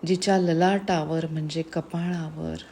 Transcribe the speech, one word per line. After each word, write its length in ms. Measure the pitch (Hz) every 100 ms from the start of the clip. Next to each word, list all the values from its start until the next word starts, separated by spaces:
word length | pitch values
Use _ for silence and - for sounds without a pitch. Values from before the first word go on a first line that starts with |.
| 165
जिच्या 300 | 185 185 190
ललाटावर 880 | 180 165 180 196 196 175 151 160 160
म्हणजे 340 | 160 156 156
कपाळावर 920 | 160 - 160 170 170 175 156 156 165 160 -